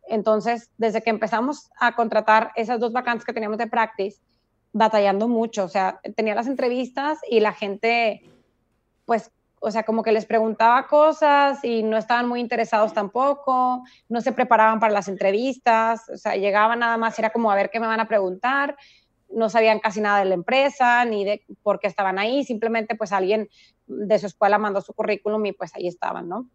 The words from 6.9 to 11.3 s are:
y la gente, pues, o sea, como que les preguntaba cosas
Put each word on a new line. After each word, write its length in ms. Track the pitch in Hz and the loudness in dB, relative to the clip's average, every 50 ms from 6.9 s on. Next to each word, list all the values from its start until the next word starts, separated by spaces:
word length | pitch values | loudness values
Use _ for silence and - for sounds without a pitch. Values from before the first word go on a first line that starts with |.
| _ - 277 294 302 302 - 480 | _ -6 -4 -4 -4 -6 -6 0
y 100 | 247 220 | 2 4
la 120 | 214 214 | 4 2
gente, 720 | 208 - 220 196 196 196 - 226 233 240 233 220 196 - _ - _ _ _ _ _ _ _ _ _ _ _ _ _ _ _ | 0 -4 -8 -8 -6 -2 0 0 2 2 0 0 -2 -6 _ -20 _ _ _ _ _ _ _ _ _ _ _ _ _ _ _
pues, 260 | - 233 214 - _ _ _ _ _ _ _ | -2 -2 -2 -2 _ _ _ _ _ _ _
o 100 | - 220 | -6 -4
sea, 140 | 208 226 220 | -4 -2 -2
como 180 | 220 220 226 | 0 -2 0
que 80 | 220 226 | 0 2
les 160 | 214 220 208 | 0 0 0
preguntaba 640 | _ 220 226 220 220 220 - 226 233 240 254 262 - | _ 0 0 0 0 0 2 4 4 4 4 2 2
cosas 760 | 294 294 302 311 302 - 311 294 | 4 4 6 4 4 2 2 4